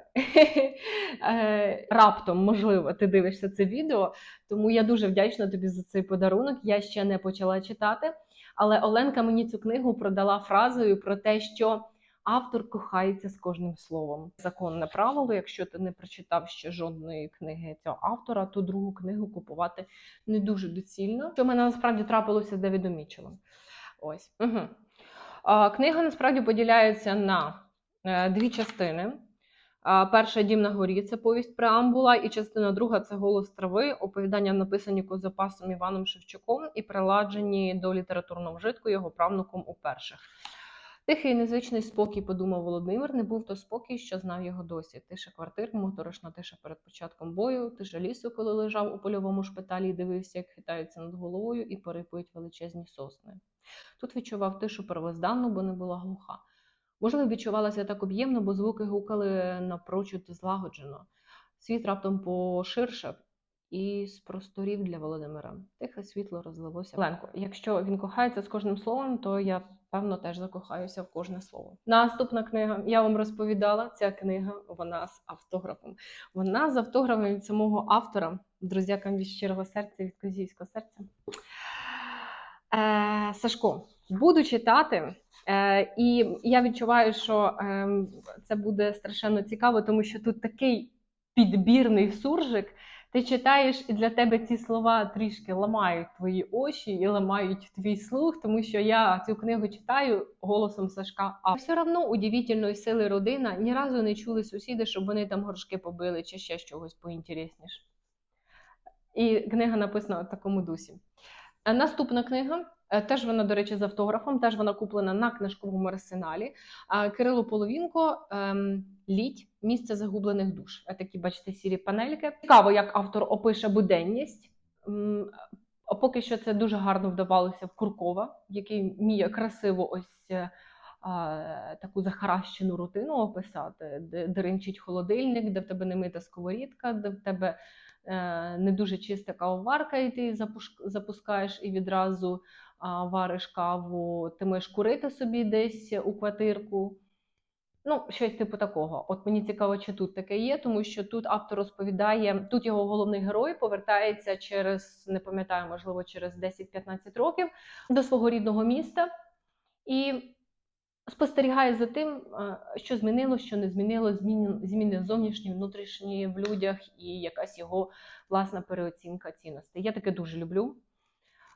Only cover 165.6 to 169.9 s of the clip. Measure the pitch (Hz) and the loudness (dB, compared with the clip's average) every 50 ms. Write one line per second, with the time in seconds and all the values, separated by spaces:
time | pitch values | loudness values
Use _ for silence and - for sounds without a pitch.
165.6 | 196 196 196 202 202 196 - - 196 196 196 196 196 190 185 190 202 208 214 190 | -6 -6 -8 -12 -14 -14 -14 -12 -8 -6 -4 -4 -4 -4 -4 -4 -4 -4 -2 -2
166.6 | 190 196 196 190 - - _ - 175 175 180 180 175 165 - - 175 190 - - | -2 -2 -4 -6 -10 -18 _ -16 -14 -12 -10 -8 -8 -8 -8 -8 -10 -10 -12 -16
167.6 | 170 170 180 190 185 185 - - - - - - _ _ 190 190 190 190 196 185 | -10 -4 -4 -4 -4 -4 -8 -16 -20 -20 -20 -20 _ _ 0 0 0 -2 -4 -8
168.6 | 185 - 185 180 175 170 170 - - 170 175 185 - 165 - _ - 160 151 139 | -8 -6 -6 -4 -4 -6 -6 -10 -12 -12 -12 -12 -12 -14 -16 _ -16 -16 -16 -16
169.6 | - _ - 175 190 220 | -18 _ -10 -6 -6 -4